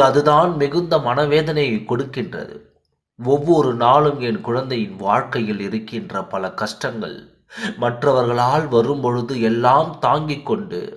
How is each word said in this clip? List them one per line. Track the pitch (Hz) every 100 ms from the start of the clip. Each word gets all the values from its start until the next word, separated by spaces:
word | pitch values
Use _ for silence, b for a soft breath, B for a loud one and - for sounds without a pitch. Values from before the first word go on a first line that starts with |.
அதுதான் | 135 139 147 151 180 156
மிகுந்த | 143 160 170 156
மனவேதனையை | 123 131 147 151 156 151 135 107
கொடுக்கின்றது. | - 123 131 - 101 80 - - - _ _ _ _ -
ஒவ்வொரு | 127 143 151 160 131
நாளும் | 117 120 143 151 135
என் | 123 104
குழந்தையின் | 117 123 131 120 98 95
வாழ்க்கையில் | 98 117 127 131 107 98
இருக்கின்ற | 98 110 110 117 92 98
பல | 92 98 95
கஷ்டங்கள் | - 107 - 135 113 87 90 - _ _ B 220 -
மற்றவர்களால் | 120 120 143 127 120 120 123 151 151
வரும்பொழுது | 117 117 143 123 120 117 131
எல்லாம் | 113 117 123 139 160 151
தாங்கிக் | 123 147 156 143 -
கொண்டு | 110 90 87 -